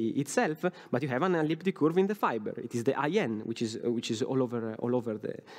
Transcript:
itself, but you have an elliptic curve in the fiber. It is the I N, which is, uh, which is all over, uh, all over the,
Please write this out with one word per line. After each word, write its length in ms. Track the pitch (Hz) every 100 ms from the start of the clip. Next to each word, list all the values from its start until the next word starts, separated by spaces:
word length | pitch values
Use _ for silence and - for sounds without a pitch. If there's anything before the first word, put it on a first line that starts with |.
| 113 131
itself, 500 | 143 254 190 156 180 - -
but 140 | 120
you 60 | 143
have 120 | 123
an 140 | 185 170
elliptic 400 | 156 160 190 -
curve 240 | 156 175
in 80 | 196
the 80 | 214
fiber. 360 | 196 117 104 -
It 160 | -
is 100 | 120
the 140 | 117 131
I 120 | 151
N, 320 | 208 131 107
which 180 | - 117
is, 160 | 113 110
uh, 140 | 117
which 180 | 117 -
is 140 | 90
all 180 | - 131
over, 300 | 123 120 110
uh, 40 | 110
all 180 | 120 123
over 240 | 113 107
the, 160 | - - -